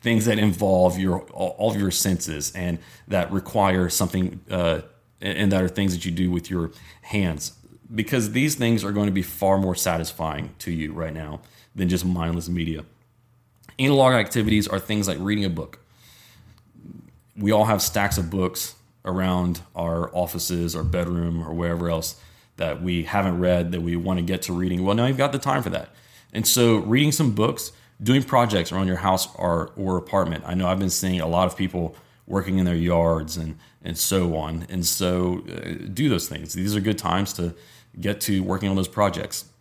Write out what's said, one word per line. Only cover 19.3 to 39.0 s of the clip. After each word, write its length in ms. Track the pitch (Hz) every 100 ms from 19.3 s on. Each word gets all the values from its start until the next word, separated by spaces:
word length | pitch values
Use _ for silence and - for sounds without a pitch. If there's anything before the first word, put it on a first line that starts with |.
| 90 90 85 - -
our 400 | 85 82 85 90
offices, 600 | 87 87 - 87 85 80
our 80 |
bedroom, 580 | 82 87 85 87 85 85
or 120 | 80
wherever 360 | 82 85 85 85
else 300 | 82 82 - - - _ -
that 260 | 82 71
we 200 | 90 87
haven't 360 | 80 101 95 87
read 320 | 90 87 85
that 100 | 87
we 140 | 85 85
want 240 | 90 92
to 40 |
get 200 | 87 92
to 100 | -
reading. 300 | 87 92 87
Well, 120 | 95 107
now 120 | 123
you've 100 | 135
got 140 | 139
the 80 | 135
time 240 | 139 139
for 80 | 120
that. 180 | - - - _ - _
And 160 | - 104
so 300 | - 120 110
reading 340 | 95 123 147
some 200 | 147 147
books, 400 | 107 113 - - - _ _
doing 200 | 104 131
projects 500 | 127 127 120 104 82
around 160 | 92 95
your 100 | 90
house 360 | 95 92 - -
or, 360 | 90 85 80 -
or 220 | 95 92
apartment. 460 | - 98 87 78 82
I 80 |
know 140 | 90 90
I've 120 | 95
been 120 | 95
seeing 280 | - 92 90
a 80 | 80
lot 200 | 85 92
of 100 | -
people 380 | 92 92 82 - _ _ -
working 300 | 98 92 95
in 80 | 90
their 100 | 85
yards 640 | 85 85 85 80 78 85
and, 200 | 80 78 - _
and 140 | 90 85
so 380 | - 95 87 80
on. 300 | 78 82 85
And 160 | 92 85
so, 580 | - 92 90 90 90 85
uh, 380 | 82 - - -
do 160 | 92 147
those 180 | 120 -
things. 260 | 76 80
These 220 | 87 95 104
are 40 |
good 180 | 98 107
times 360 | 85 92 101
to 200 | - 87 85 - - _ -
get 220 | 92 101
to 200 | - 98
working 260 | 92 92 98
on 60 | 95
those 120 | 92
projects. 580 | -